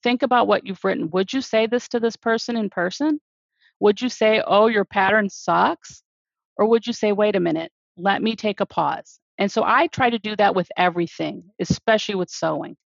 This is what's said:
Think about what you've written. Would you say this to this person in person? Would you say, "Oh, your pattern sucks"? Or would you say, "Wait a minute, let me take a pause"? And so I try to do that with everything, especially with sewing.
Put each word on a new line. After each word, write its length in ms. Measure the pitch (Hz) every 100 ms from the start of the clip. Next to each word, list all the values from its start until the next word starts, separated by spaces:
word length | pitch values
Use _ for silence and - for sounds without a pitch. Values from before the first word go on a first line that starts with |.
Think 220 | 247 247
about 240 | 262 247 208
what 180 | 208 -
you've 180 | 185
written. 260 | 196 185 165
Would 200 | 180 190
you 100 | 262
say 260 | - 220 220
this 200 | 240 -
to 100 | 240
this 160 | 226 -
person 420 | 233 226 - 233
in 120 | 208
person? 520 | - 180 - 302 302 _ _ _ _ _ _
Would 220 | 208 202
you 80 | 247
say, 320 | - 220 220 -
"Oh, 220 | 202 220
your 180 | 220 196
pattern 440 | 208 190 214 202
sucks"? 760 | - - 170 214 339 - - _ _ _ _ _ -
Or 100 | 214
would 200 | 226 226
you 60 |
say, 180 | 233 214
"Wait 240 | 202 214 196
a 40 |
minute, 320 | 175 160 165 _ _ -
let 240 | 185 196
me 140 | 214 226
take 240 | 214 196
a 60 | 196
pause"? 540 | - 147 - - _ _ -
And 140 | 202
so 120 | 233
I 240 | - 240 330
try 220 | - 247
to 100 | 233
do 160 | 214 214
that 200 | 202 185
with 140 | 175 -
everything, 760 | 180 175 170 - 156 - 170 _
especially 560 | 180 - - 220 - 196
with 140 | 175
sewing. 480 | - 165 151 160 -